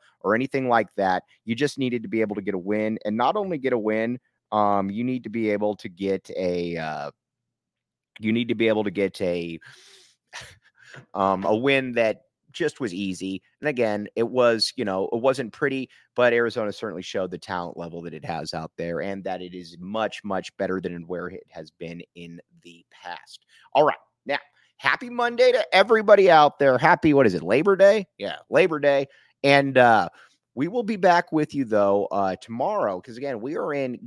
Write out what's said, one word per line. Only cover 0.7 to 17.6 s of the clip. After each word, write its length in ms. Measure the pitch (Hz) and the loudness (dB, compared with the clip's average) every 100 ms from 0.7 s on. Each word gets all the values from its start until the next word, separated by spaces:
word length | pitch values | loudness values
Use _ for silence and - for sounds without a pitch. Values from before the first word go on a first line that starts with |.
| 117 104 - | 0 0 -2
that. 280 | 95 90 - _ | 0 0 -4 _
You 120 | - 117 | -8 -4
just 200 | 143 - | -4 -2
needed 260 | 131 120 | -4 -4
to 40 | 110 | -4
be 120 | 110 | -2
able 160 | 107 104 | -2 -4
to 60 | |
get 120 | 98 | -6
a 40 | 95 | -6
win, 400 | 90 107 107 110 | -4 -2 -2 -4
and 120 | - 107 | -4 -2
not 200 | 127 202 | 0 -2
only 220 | 196 165 | -4 -4
get 140 | 127 | -2
a 60 | 123 | -2
win, 420 | 107 110 113 123 - _ _ | -2 -2 -2 -6 -12 _ _
um, 380 | 107 104 101 98 | 0 2 2 -2
you 120 | 101 | -4
need 220 | 123 127 | -4 -6
to 60 | 117 | -6
be 200 | 110 110 | -4 -2
able 240 | 104 104 101 | 0 -2 -4
to 120 | 110 | -10
get 420 | 87 98 95 - - | -8 -4 -4 -6 -6
a, 400 | 92 90 87 85 | -4 -2 -4 -6
uh, 340 | 78 76 73 - _ _ _ _ _ _ _ _ _ _ | -8 -8 -10 -14 _ _ _ _ _ _ _ _ _ _
you 120 | 110 | -2
need 160 | 117 120 | -2 -2
to 60 | |
be 140 | 110 113 | 0 2
able 160 | 107 | 2
to 80 | 104 | -2
get 280 | 92 98 - | -2 -4 -2
a, 380 | 95 87 85 82 - - _ - _ _ _ | -4 -4 -6 -12 -16 -20 _ -20 _ _ _
<laughs> 800 | - - - _ _ - - - | -20 -20 -20 _ _ -20 -20 -12
um, 300 | - 98 95 | 0 0 2
a 100 | 104 110 | 2 0
win 360 | 135 135 131 | 2 2 0
that 300 | 117 113 107 _ _ _ | 0 0 -2 _ _ _
just 280 | - 156 - | -6 -6 -4
was 140 | 190 | -6
easy. 480 | 92 98 90 95 95 - _ | -4 -6 -6 -8 -8 -12 _
And 80 | 147 | -6
again, 400 | 127 113 104 104 - | -2 -2 -2 -6 -4
it 100 | 113 | -2
was, 440 | 123 120 113 104 - | 2 2 2 -2 -4
you 80 | 107 | -4
know, 240 | 95 98 | -2 -2
it 80 | 117 | 0
wasn't 320 | 127 135 117 | 0 0 -4
pretty, 380 | - 143 135 123 _ _ | -6 -4 -4 -8 _ _
but 180 | - 123 | 0 2
Arizona 400 | 120 117 113 107 | 4 0 -2 -6
certainly 300 | 98 113 85 | -6 -10 -10
showed 280 | 92 98 92 | -8 -6 -6
the 60 | 87 | -8
talent 380 | - 92 | -8 -8